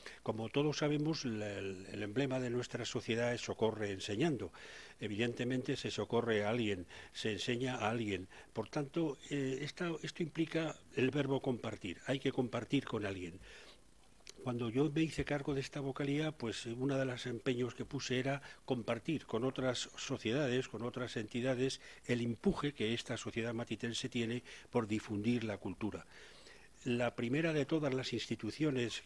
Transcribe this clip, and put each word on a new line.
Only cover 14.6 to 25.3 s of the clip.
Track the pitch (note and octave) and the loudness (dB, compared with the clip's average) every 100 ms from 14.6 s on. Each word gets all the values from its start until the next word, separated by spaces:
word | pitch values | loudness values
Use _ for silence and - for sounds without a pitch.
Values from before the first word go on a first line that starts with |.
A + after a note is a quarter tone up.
| A#2+ | 0
yo | B2 D3+ | 2 4
me | D3+ | 4
hice | D#3+ - | 2 0
cargo | - C#3+ D3 | 0 0 0
de | C3+ | 0
esta | C3 D3 | -2 -4
vocalía, | C3+ - C#3 C#3+ D#3 | -4 -2 0 2 0
pues, | - A2+ - | -2 -4 -2
eh, | A#2+ A#2+ | -4 0
uno | C#3 C3+ | 2 2
de | |
los | C3 A#2+ | 0 -2
empeños | B2 A#2 - B2 A#2+ | -4 -2 2 2 0
que | - | -2
puse | - C3+ - B2+ | -4 -4 0 2
era | C3 C#3 - - | 2 0 -4 -8
compartir | - B2 G#2 A#2 - D3+ | -2 0 2 0 0 -2
con | - A2+ | 0 0
otras | C3 C3+ C3 A#2 - | 2 2 0 0 -4
sociedades, | - - B2+ A2 C3+ C3+ B2+ - | -6 -4 -2 2 2 2 2 0
con | A2 | -4
otras | A#2+ B2 A#2 | -4 -4 -4
entidades, | A#2+ G#2+ A#2+ B2+ B2 C3 - - - | -4 -2 0 0 2 0 -2 -12 -8
el | - A#2+ | 0 2
empuje | A#2+ A2 G3+ - C#3+ | 2 2 2 4 0
que | - A2 | 2 2
esta | A#2 - | 0 -2
sociedad | A#2 G#2+ A2+ A#2 | -4 -2 -2 0
matitense | A#2 A#2 A2 A#2+ A2+ - | -2 -2 -2 -2 -2 -2
tiene | A#2+ A2+ B2 - - - | 0 0 -2 -6 -16 0
por | B2 G#2+ | 2 2
difundir | A2 - G#2 A2+ | 0 0 0 4